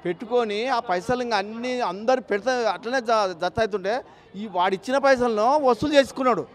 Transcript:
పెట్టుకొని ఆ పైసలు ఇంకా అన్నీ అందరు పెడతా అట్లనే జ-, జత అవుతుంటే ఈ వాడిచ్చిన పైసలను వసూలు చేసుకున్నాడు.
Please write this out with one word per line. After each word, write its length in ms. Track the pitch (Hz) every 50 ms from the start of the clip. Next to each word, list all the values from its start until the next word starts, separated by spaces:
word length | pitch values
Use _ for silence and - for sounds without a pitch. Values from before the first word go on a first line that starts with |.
| -
పెట్టుకొని 640 | 175 175 170 254 208 240 247 233 214 202 208 226 262
ఆ 120 | 254 233
పైసలు 420 | 233 233 180 180 180 - 247 247
ఇంకా 140 | 247 240 226
అన్నీ 440 | 220 220 208 220 226 240 254 254 247
అందరు 400 | 240 190 175 196 220 226 262 254
పెడతా 500 | 208 - 202 202 196 247 254 247 233 214
అట్లనే 280 | 185 175 - 226 254 269
జ-, 400 | 240 220 233 220 208 190 180 160
జత 200 | 180 180 - 226
అవుతుంటే 420 | 226 220 196 202 180 190 226 262 - - - - - - -
ఈ 100 | 190 214
వాడిచ్చిన 520 | 226 175 269 - 190 190 185 - 254 254 277
పైసలను 600 | 269 269 262 247 247 240 226 208 214 247 277 311
వసూలు 360 | 285 254 240 220 - 294 302
చేసుకున్నాడు. 520 | 285 269 220 - - 262 254 226 180 135 - -